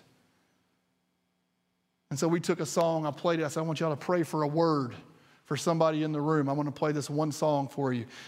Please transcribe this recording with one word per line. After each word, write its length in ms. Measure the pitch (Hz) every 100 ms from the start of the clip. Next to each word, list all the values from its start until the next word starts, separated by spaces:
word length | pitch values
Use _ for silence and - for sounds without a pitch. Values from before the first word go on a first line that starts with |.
| _ _ _ _ _ _ _ _ _ _ _ _ _ _ _ _ _ _ _ _ -
And 100 | 139
so 80 | 165
we 120 | 170
took 200 | 170 170
a 60 | 147
song, 400 | 175 165 160 151
I 60 |
played 280 | 139 175 165
it, 60 | 147
I 20 |
said, 140 | 160
"I 20 |
want 160 | 160 156
y'all 100 | 165
to 160 | 143 -
pray 180 | 180
for 200 | 156 156
a 40 | 147
word 480 | 156 165 147 123 98 - - _ _ -
for 120 | 143
somebody 460 | 175 165 160 156
in 80 | 156
the 100 | 151
room. 260 | 147 156 139
I 60 |
wanna 180 | 143 147
play 200 | - 156
this 180 | 147 131
one 220 | 143 156
song 360 | 135 156 143 139
for 240 | - 135
you." 140 | 123 110 -